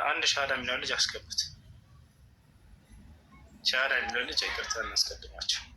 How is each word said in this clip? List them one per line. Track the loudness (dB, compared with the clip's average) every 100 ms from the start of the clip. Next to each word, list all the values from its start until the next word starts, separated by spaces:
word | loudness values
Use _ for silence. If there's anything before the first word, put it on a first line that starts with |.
አንድ | 2 2 2
ሻሃዳ | 2 2
የሚለው | 0 0 -2
ልጅ | 0
አስገቡት። | 2 2 -2 -6 -4 -4 -6 -18 -20 -20 -20 -20 -20 -20 -20 -20 -20 -20 -20 -20 -20 -20 -20 -20 -20 -20 -4
ሻሃዳ | 2 4 4
የሚለው | 2 2 0
ልጅ | 0 0
ይቅርታ | 0 0 -2 -2
እናስቀድማቸው። | -2 0 0 -2 -10 -6 -2 -2 -4